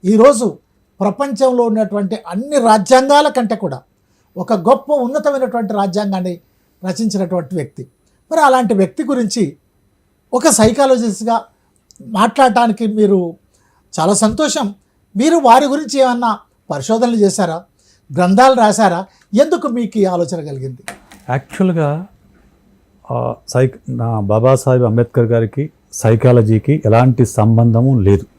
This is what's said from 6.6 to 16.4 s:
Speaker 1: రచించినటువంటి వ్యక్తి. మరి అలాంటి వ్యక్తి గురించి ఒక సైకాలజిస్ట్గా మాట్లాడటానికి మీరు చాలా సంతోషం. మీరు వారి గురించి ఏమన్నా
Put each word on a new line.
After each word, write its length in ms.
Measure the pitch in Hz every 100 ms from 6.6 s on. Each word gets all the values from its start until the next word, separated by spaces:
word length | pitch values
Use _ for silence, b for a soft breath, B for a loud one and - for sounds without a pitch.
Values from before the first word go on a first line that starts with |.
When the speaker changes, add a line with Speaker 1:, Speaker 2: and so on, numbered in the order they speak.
| _ _ 185
Speaker 1:
రచించినటువంటి 640 | 185 226 196 180 180 151
వ్యక్తి. 320 | 180 147 - 127 _ _ _ _
మరి 80 | 320
అలాంటి 340 | 294 254 226
వ్యక్తి 300 | 202 185 -
గురించి 520 | 254 254 226 247 160 - _ _ _ _ _ _ _
ఒక 160 | 247 320
సైకాలజిస్ట్గా 960 | 220 220 247 269 254 233 190 226 226 - _ _ _ _ _ 233
మాట్లాడటానికి 800 | 214 220 - 262 220 240 208 226
మీరు 480 | 214 208 196 170 165 _ _ _ _ _ -
చాలా 140 | 160
సంతోషం. 600 | 202 214 262 302 302 214 202 _ _ _ 196
మీరు 200 | 285 330
వారి 300 | 269 240 285
గురించి 340 | 285 294 277
ఏమన్నా 380 | 262 240 233 208